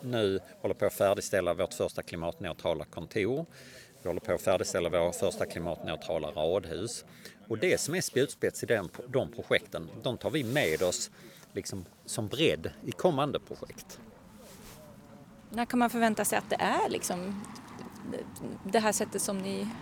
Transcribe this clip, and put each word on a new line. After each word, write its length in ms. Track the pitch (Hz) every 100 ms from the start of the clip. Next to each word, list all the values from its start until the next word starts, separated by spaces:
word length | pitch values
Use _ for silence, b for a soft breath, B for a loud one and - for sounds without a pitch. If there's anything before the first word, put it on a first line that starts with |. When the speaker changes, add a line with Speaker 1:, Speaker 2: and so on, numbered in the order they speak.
Speaker 1:
nu, 380 | 123 117 101 95 - B
håller 140 | 104 -
på 100 | 98
att 80 |
färdigställa 600 | - 101 101 - 98 87
vårt 200 | 85 87
första 280 | - 92 -
klimatneutrala 840 | - 85 85 - 90 - 90 78 78
kontor. 600 | - 80 113 98 139 170 B B B B B
Vi 80 | 90
håller 120 | 87
på 120 | -
att 80 | 87
färdigställa 480 | - 90 90 95 85
våra 220 | 85 85
första 340 | - 95 - 92
klimatneutrala 800 | 87 85 78 92 78 - 85 76
radhus. 760 | 78 80 98 82 80 117 - - B B B -
Och 100 | 113
det 220 | 180 123
som 140 | - 180
är 60 |
spjutspets 640 | - 123 - - 98 -
i 20 | 110
den, 240 | 113 85 - -
de 240 | 127 92
projekten, 580 | - - 123 - 82 82 110
de 140 | 131 110
tar 120 | 101
vi 140 | 151
med 380 | 113 143 95 78
oss 300 | 90 - - B B B B
liksom 320 | 104 - 98 85 - -
som 220 | - 104
bredd 440 | 117 151 76 82 - 135
i 60 |
kommande 480 | - 185 135 143 92
projekt. 600 | - - - - - - - - - - - - - - - - - - - - -
Speaker 2:
När 160 | 220 240
kan 140 | 247
man 100 | 233
förvänta 360 | 233 226 214 202
sig 120 | 208
att 120 | 202
det 60 | -
är 300 | 190 311 427
liksom 540 | - - 180 185 202 220 - - - - - - - - - - -
det 160 | 196 226
här 120 | 214
sättet 300 | 202 214 202
som 160 | - 196
ni 300 | 190 196 208 226